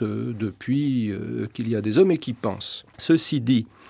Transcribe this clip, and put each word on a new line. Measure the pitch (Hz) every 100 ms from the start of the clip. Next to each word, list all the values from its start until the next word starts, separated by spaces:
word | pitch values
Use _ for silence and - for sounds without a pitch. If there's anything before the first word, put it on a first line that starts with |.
euh, | 107 107 120 110
depuis, | 107 90 - 135 147 127 110
euh, | 98 - 117 104
qu'il | - 113
y | 110
a |
des | 107 110
hommes | 190
et | 165
qui | -
pensent. | 113 110 98 - - - -
Ceci | - 165 - 147
dit, | 117 127 113 -